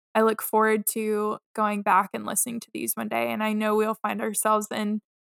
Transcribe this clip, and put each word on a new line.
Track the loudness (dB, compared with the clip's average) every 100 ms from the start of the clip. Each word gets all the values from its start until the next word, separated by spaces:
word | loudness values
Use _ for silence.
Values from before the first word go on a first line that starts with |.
| _
I | 2
look | 2 2
forward | 0 4 4 4 0
to | -2 -2 -2 -2 -6 _ -2
going | 0 0
back | 4 4 2
and | -4
listening | -4 -2 -2 -6
to | -8
these | -8 -6 -6
one | -2
day. | -2 0
And | -2
I | -2
know | 0 0 2
we'll | 0 -2
find | -4 -4
ourselves | -4 -2 2 0 0
in | -4 -2 -4 -6 _ _